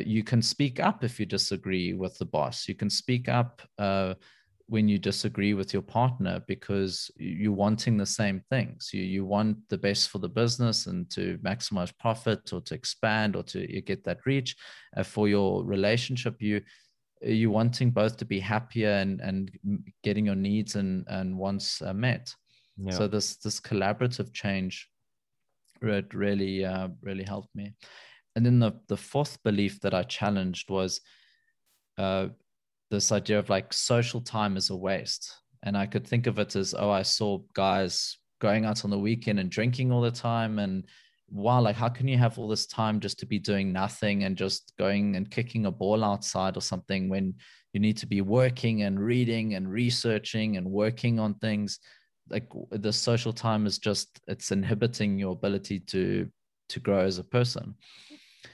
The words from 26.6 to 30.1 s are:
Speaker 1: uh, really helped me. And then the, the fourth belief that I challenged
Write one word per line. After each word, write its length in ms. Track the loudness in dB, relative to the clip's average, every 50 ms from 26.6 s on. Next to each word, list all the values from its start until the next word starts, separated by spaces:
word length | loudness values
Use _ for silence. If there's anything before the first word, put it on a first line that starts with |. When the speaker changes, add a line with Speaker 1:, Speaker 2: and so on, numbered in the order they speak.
| 0
Speaker 1:
uh, 260 | 0 0 -2 -4 -4 -8 -8
really 220 | -10 -8 -6 -6 -6
helped 300 | -6 -8 -8 -8 _ -12
me. 200 | -12 -12 -12 -14 _ -20 -20 -20 -20 -20 -20 -20 -20 _ _ 0
And 100 | 4 4
then 140 | 6 8 8
the, 120 | 6 4 2 -2 _
the 100 | -6 -6
fourth 460 | -6 -6 -2 0 0 0 0 -4 -2 0
belief 380 | 2 4 4 2 0 0 -2
that 120 | -2 0 0
I 100 | 0 0
challenged 680 | -2